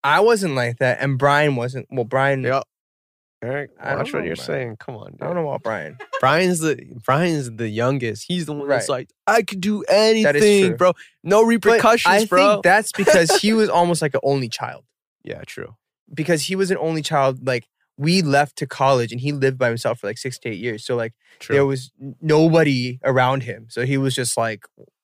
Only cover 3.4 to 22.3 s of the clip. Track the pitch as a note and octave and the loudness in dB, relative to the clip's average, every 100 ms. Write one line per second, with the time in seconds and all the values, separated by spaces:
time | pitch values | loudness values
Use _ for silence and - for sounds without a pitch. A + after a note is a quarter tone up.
3.4 | A#2 C#3 C#3 _ - C#3 - C#3+ E3 - | -8 -8 -10 _ -8 -6 -4 -6 -6 -8
4.4 | - C#3+ A#2+ G#2+ - A#2 G1+ - D3+ F3 | -6 -6 -6 -10 -14 -14 -16 -10 -6 -4
5.4 | D#3 C#3 A2+ G#2 D2+ B2 - - C3 D#3 | -4 -6 -6 -6 -8 -16 -12 -2 2 2
6.4 | F#3 F3 D#3+ C#3 - B2 - C#3 F3 D#3 | 2 0 -2 -4 -8 -10 -2 0 0 -2
7.4 | B2 A2 A2+ G#2+ A#2+ C#3 A#2+ G#2 - F3+ | -4 -8 -6 -2 0 0 -4 -8 -6 -6
8.4 | D3+ D3 C#3+ C3 G#2 C3 - _ - A3+ | -4 -8 -2 -2 0 -6 -6 _ -2 -2
9.4 | G3+ G3 F#3+ G#3 - G3 A3 A3 G#3+ C#3+ | -2 -6 -4 -4 2 4 4 4 2 4
10.4 | G#3 G3+ F#3+ D3+ F3+ E3+ - _ D#3+ G3+ | 4 6 2 2 0 0 -12 _ 2 4
11.4 | A3+ A#3 G#3 A3+ G#3+ - F3 G3+ A3 F3+ | 4 4 4 4 4 4 4 2 4 4
12.4 | G3+ G#3 F3+ G3+ G#3+ - G3+ G3+ E3 G4 | 4 4 4 4 2 0 4 4 4 2
13.4 | G#3 A3 G#3+ F3 F3 E3 D#3 - C#3 C#3 | 2 2 2 2 2 0 -2 -2 0 -2
14.4 | A#2+ - A#2+ - _ _ _ _ - - | -4 -8 -10 -12 _ _ _ _ -14 -14
15.4 | - - - A2+ _ _ _ D3+ D#3 E3 | -14 -14 -16 -16 _ _ _ -8 -2 -2
16.4 | C#3 F#3+ F#3+ F3+ D#3+ D#3+ C#3+ D3+ C3+ B2+ | -2 -2 -2 -2 -2 -4 -2 0 0 0
17.4 | B2+ B2 _ _ _ - D3+ F#3 D3+ C#3 | -4 -4 _ _ _ -4 0 2 2 2
18.4 | C#3+ - D3 - C3+ C3 A#2 A#2+ C#3 C#3+ | 0 -4 -10 0 2 2 0 -6 -6 0
19.4 | C3+ C3 B2 A#2 - B2 G2+ A2 C3 B2 | -2 0 -2 -2 -4 -4 -6 -8 -10 -10
20.4 | A#2+ G2 A#2+ G#2+ - B2 A2+ _ _ _ | -10 -8 -8 -8 -6 -4 -4 _ _ _
21.4 | - C#3 C#3 C3+ B2+ _ C3+ - D#3+ | -2 2 2 -2 -8 _ -16 -8 2